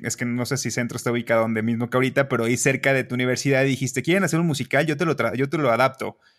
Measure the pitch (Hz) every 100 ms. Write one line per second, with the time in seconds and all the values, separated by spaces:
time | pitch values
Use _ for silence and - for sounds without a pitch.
0 | - - 123 120 120 135 120 127 120 117
1 | 123 120 117 117 113 110 113 117 120 127
2 | 127 135 135 120 117 127 - 135 135 135
3 | 131 127 127 123 139 135 139 135 131 135
4 | 131 190 185 160 170 139 120 135 156 143
5 | 170 143 117 123 139 165 135 117 131 -
6 | 104 - _